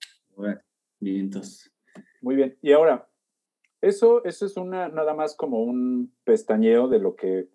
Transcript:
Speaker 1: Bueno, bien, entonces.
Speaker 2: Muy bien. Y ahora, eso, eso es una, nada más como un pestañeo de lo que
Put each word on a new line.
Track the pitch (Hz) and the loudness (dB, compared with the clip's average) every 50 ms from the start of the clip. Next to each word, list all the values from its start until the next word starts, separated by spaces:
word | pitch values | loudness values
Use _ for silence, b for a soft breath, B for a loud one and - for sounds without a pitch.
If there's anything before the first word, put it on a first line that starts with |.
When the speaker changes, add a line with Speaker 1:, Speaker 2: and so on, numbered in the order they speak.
| - - _ _ _ _ _ | -20 -20 _ _ _ _ _
Speaker 1:
Bueno, | - 101 104 101 - _ _ _ _ _ _ _ _ | -10 -10 -10 -10 -10 _ _ _ _ _ _ _ _
bien, | 104 98 95 98 95 | -8 -6 -4 -4 -6
entonces. | 98 196 - - - - - - _ _ _ _ B B B B B B B | -6 -8 -10 -12 -14 -18 -20 -20 _ _ _ _ B B B B B B B
Speaker 2:
Muy | - 123 131 | -6 -4 0
bien. | 135 135 131 - _ | 0 0 0 -2 _
Y | - 151 143 | 2 4 6
ahora, | 151 160 160 139 120 - _ _ _ _ _ _ _ _ _ _ _ _ _ _ _ | 6 6 4 2 0 -4 _ _ _ _ _ _ _ _ _ _ _ _ _ _ _
eso, | - 196 202 202 226 226 233 240 - | -2 -2 2 4 4 6 6 4 2
eso | 185 175 - 202 | -2 -6 -6 -8
es | 196 196 185 | -8 -6 -8
una, | 180 185 185 185 180 165 | -8 -8 -6 -6 -8 -6
nada | 156 156 156 151 151 | -4 -4 -2 -2 -2
más | 156 156 151 - | -2 -4 -6 -6
como | - 165 147 127 110 113 | -6 -6 -4 -4 -2 -2
un | 120 123 127 127 127 127 123 123 123 _ _ _ | -2 -2 -2 -2 -2 -2 -4 -4 -6 _ _ _
pestañeo | - 113 107 - - 110 110 110 113 113 117 123 131 | 0 0 0 2 -2 0 2 4 4 4 4 4 2
de | 127 110 | 2 0
lo | 98 92 - | 0 -2 -4
que | - - 95 95 95 92 - _ | -4 -4 -2 -2 -4 -4 -8 _